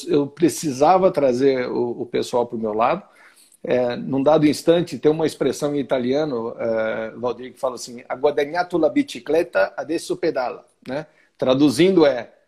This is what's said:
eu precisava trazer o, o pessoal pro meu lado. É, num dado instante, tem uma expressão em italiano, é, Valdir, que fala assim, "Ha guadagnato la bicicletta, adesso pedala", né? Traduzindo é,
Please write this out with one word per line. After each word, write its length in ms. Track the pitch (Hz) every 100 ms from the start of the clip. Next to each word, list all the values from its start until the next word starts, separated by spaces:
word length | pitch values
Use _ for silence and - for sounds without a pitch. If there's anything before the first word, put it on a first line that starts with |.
| -
eu 200 | 156 139
precisava 840 | - 151 - 160 127 147 185 185
trazer 580 | 151 139 123 139 131 123
o, 320 | 123 120 113
o 40 | 120
pessoal 420 | 127 120 123 120
pro 100 | 117
meu 160 | 110
lado. 300 | 107 120 175 - _ - _ _ _
É, 320 | - 127 123 123
num 280 | - 135
dado 240 | 139 160 151
instante, 500 | 135 - 170 165 120
tem 140 | 147
uma 140 | 160 156
expressão 480 | - 139 - 147 147
em 40 |
italiano, 760 | 123 135 123 139 156 120 117 -
é, 520 | 117 113 110 113 110 117
Valdir, 360 | 123 113 127
que 60 | -
fala 160 | 131 120
assim, 280 | - 120 -
"Ha 60 | 127
guadagnato 600 | 147 147 143 175 175 175
la 120 | 151
bicicletta, 840 | 143 135 123 131 156 175 190 190 -
adesso 400 | 135 160 - 175
pedala", 480 | 165 139 123 - _ _ -
né? 180 | 135 160 _ _ -
Traduzindo 680 | 127 135 147 117 180 185 147
é, 260 | 127 110 _